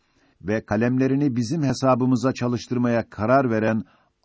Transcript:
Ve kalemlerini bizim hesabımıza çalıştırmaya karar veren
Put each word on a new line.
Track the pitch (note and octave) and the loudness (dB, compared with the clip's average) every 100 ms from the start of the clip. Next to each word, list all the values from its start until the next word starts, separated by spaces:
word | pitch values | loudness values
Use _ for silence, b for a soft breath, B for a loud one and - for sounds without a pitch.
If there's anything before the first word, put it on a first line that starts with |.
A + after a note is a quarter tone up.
| _ _ _ _ | _ _ _ _
Ve | E2+ A2 | -6 -4
kalemlerini | - G#2+ A#2+ B2+ C3 C#3 D3 A#2 | -2 0 0 2 0 0 0 -2
bizim | A2+ E3 | -4 -2
hesabımıza | C3+ B2+ C3 B2 B2+ B2+ C3 | -2 0 2 2 2 2 0
çalıştırmaya | - A#2+ A#2+ - B2+ B2 A#2 - | -2 -2 -4 -4 -2 0 0 -4
karar | - G#2+ C3+ B2+ | -2 2 4 4
veren | A2 A2 A2 - b b b | 2 0 0 -4 b b b